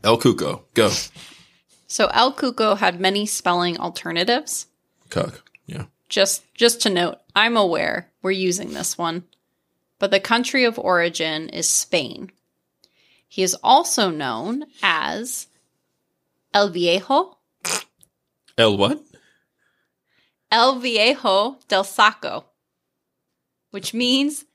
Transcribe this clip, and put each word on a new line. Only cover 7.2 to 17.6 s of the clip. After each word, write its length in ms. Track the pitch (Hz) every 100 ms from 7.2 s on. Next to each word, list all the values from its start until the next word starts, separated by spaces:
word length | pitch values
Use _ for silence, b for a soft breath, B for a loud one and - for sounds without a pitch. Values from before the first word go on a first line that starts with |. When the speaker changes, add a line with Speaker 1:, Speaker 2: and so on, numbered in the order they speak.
| _
Speaker 2:
I'm 220 | 202 226 233
aware 540 | 190 165 170 - - _
we're 80 | 185 190 185
using 240 | 180 180
this 260 | 147 170 -
one, 240 | 170 170 175 _ _ _ _ _ _ _
but 140 | 196
the 80 | 196
country 440 | - 233 247 269
of 140 | 240 226
origin 720 | - 175 170 165 160 156 160
is 180 | - 156
Spain. 640 | - - 175 131 - 185 _ _ _ _ _ _ _ _ _ _
He 140 | -
is 140 | 185 -
also 480 | - 269 349 - 196
known 540 | 156 135 113 170 262 302 -
as 640 | 196 160 143 175 247 - - _ _ _ _ _ _ _ _ _ _
El 160 | 202 202
Viejo. 680 | 175 175 185 - 277 381 _ _ _